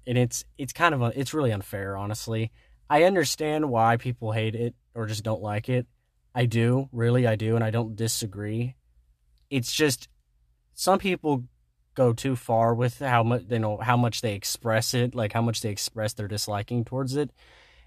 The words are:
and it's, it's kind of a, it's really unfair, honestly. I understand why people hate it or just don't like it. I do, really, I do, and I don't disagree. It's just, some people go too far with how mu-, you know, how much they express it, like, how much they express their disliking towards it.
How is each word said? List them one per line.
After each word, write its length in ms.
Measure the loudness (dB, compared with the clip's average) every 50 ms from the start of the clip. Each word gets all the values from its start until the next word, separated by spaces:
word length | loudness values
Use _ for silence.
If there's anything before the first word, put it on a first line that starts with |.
| -8 -2
and 100 | 0 2
it's, 260 | 2 0 0 -6 -10 -12 _ -12
it's 160 | -10 -10 -2
kind 220 | 2 2 2 4
of 60 | 2 0
a, 160 | 0 0 -2
it's 160 | -4 -4 -2
really 160 | 0 0 0
unfair, 440 | 0 -2 -4 -8 -8 -8 -8 -8 -6
honestly. 560 | -6 -6 -6 -6 -8 -6 -4 -4 -2 -4 -4 -6 _ _ _ -20 _ _ 2
I 140 | 4 6 6
understand 640 | 6 6 4 2 0 0 -2 -2 -2 0 0 0 0
why 280 | 2 4 4 4 4 2
people 340 | 0 -4 -6 -6 -6 -4
hate 240 | -2 -2 -2 -2 -2
it 180 | -2 -4 -4 -6 -8 _ _ _
or 100 | -8 -6
just 180 | -6 -6 -6 -4
don't 180 | -4 -4 -4
like 280 | -4 -4 -4 -4 -2 0
it. 160 | -2 -2 -2 -4 _ _ _ _ _ _ _ _ _
I 120 | 0 0
do, 420 | 2 2 2 2 4 2 2 0 -4 -4
really, 340 | -2 2 2 4 4 4 4
I 80 | 2
do, 200 | 2 2 0 2
and 80 | 2 2
I 80 | 0
don't 220 | 0 -2 -2 -4 -4
disagree. 840 | -4 -4 -2 -2 -4 -4 -6 -8 -8 -6 -6 -4 -4 -4 -4 -6 -10 _ _ _ _ _ _ _ _ _ _ _ _ _ _
It's 240 | -2 -2 -2 -2 0
just, 340 | 2 2 2 2 0 -6 -14 _ _ _ _ _ _ _ _ _ _ _ _ _
some 240 | -2 2 2 2 2
people 460 | 2 0 -2 0 0 0 0 0 -2 -6 _ _ _ _ _ _ _ _ _ 2
go 120 | 4 4 4
too 220 | 2 0 -2 -2
far 380 | -2 -2 0 2 4 4 4 2
with 260 | 2 0 -2 -2 -4
how 240 | -2 2 2 4 4
mu-, 220 | 2 0 -2 -2 -2
you 100 | -2 -2
know, 180 | 0 -2 -2 -2
how 200 | 0 2 2 4
much 240 | 4 2 0 -2
they 120 | -4 -4 -4
express 600 | -4 -6 -8 -8 -4 -2 0 0 2 2 0 0
it, 200 | 0 0 0 0
like, 200 | -2 -4 -2 0
how 80 | 0
much 200 | 0 0 0 -2
they 80 | -4 -4
express 440 | -4 -4 -6 -6 -6 -4 -4 -4 -4
their 140 | -6 -6 -6
disliking 560 | -4 -6 -4 -4 -4 -4 -4 -2 -2 -2 -2
towards 320 | -2 -4 -4 -4 -2 -2
it. 140 | -2 -2 -4 -6 _ -20 -20 -20 -20 -20 _ _ -20 -20